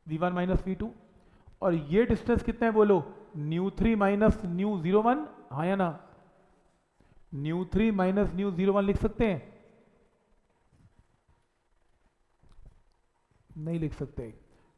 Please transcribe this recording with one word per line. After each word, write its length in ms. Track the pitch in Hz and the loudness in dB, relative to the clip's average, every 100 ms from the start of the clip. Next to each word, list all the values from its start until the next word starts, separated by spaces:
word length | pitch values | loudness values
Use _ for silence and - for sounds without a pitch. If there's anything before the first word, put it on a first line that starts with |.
| - | -8
V 120 | 160 | -2
one 140 | 180 | 0
minus 340 | 180 180 175 190 | 0 0 0 -2
V 80 | |
टू। 160 | 190 220 - - _ _ _ - - | -6 -8 -12 -20 _ _ _ -20 -4
और 120 | 190 | 0
ये 300 | 165 143 190 240 | 0 2 2 2
distance 360 | 220 - 226 | 0 0 -2
कितना 240 | 226 226 226 | -2 -2 2
है 60 | |
बोलो? 300 | 214 208 185 135 - - 156 | 4 6 4 0 -12 -16 -10
nu 320 | 147 170 190 - | -4 -2 -2 0
three 160 | 214 220 | 2 2
minus 440 | 196 202 214 214 185 | 2 4 2 2 -2
nu 300 | 175 202 196 | -4 -2 -2
zero 220 | 160 208 | 2 2
one, 240 | 226 277 302 - - | 2 0 -4 -16 -12
हाँ 160 | 131 170 | -4 -2
या 100 | 196 | 0
ना? 120 | 175 156 - - _ _ _ _ _ _ _ _ _ - - 139 | -2 -4 -16 -20 _ _ _ _ _ _ _ _ _ -20 -16 -8
nu 280 | 147 170 180 | -4 -4 -2
three 180 | 185 226 | 0 2
minus 380 | 202 185 196 208 | 2 2 2 0
nu 180 | 175 202 | -2 -4
zero 220 | 170 196 | 0 2
वन 120 | 202 | 2
लिख 120 | 196 196 | 2 0
सकते 300 | 226 - 226 | -2 0 0
हैं? 160 | 156 - - _ _ _ _ _ _ _ _ _ _ _ _ _ _ _ _ _ _ _ _ _ _ _ _ _ _ _ _ - - - - _ _ _ _ _ _ - 160 | 0 -8 -20 _ _ _ _ _ _ _ _ _ _ _ _ _ _ _ _ _ _ _ _ _ _ _ _ _ _ _ _ -20 -20 -20 -20 _ _ _ _ _ _ -20 -12
नहीं 220 | 156 170 | -6 -4
लिख 120 | 156 | -4
सकते, 360 | - 143 - 117 110 _ _ _ | -6 -10 -10 -14 -14 _ _ _